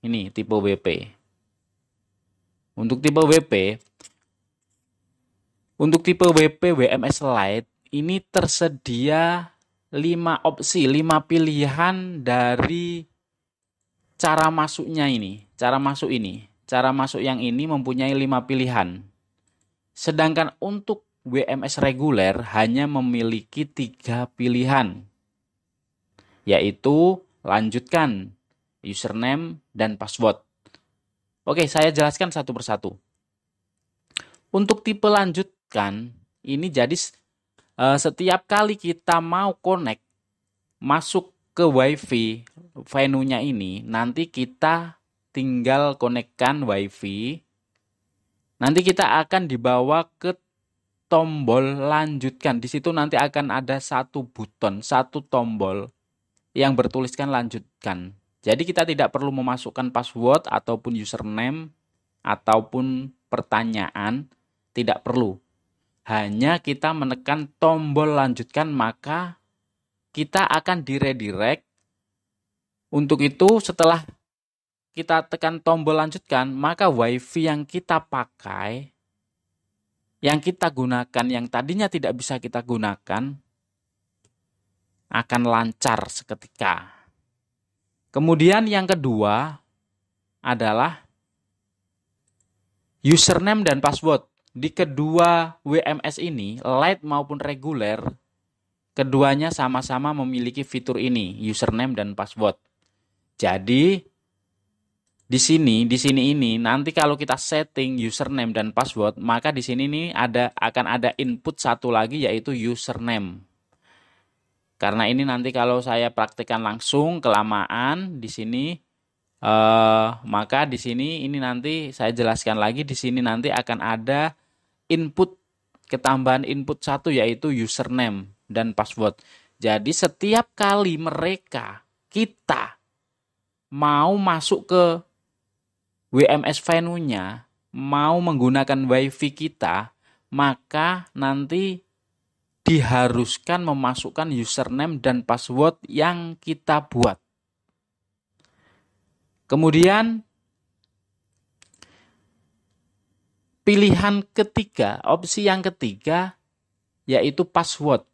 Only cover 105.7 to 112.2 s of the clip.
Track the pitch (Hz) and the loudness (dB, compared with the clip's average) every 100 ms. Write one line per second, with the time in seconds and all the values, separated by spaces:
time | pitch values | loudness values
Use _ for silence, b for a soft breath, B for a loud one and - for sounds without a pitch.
105.7 | 113 117 123 135 135 131 147 123 113 117 | 4 2 2 2 2 2 2 0 0 0
106.7 | 131 143 156 151 147 147 127 - 151 156 | 0 0 2 2 0 -2 -4 -2 -4 -4
107.7 | - 131 127 113 - 131 135 117 110 107 | -4 -4 -2 -4 -4 -4 -4 -2 -2 -2
108.7 | 107 131 - 104 - 110 117 151 143 120 | -2 -2 0 -2 -2 -2 0 0 -4 -4
109.7 | 123 139 151 170 - 123 120 123 - 117 | -4 -4 -6 -6 -2 -2 0 -2 0 -2
110.7 | 127 117 120 117 - 127 120 - - 139 | 0 -2 2 2 0 -4 -4 -6 -4 -2
111.7 | 117 123 113 110 143 | -2 0 0 0 -2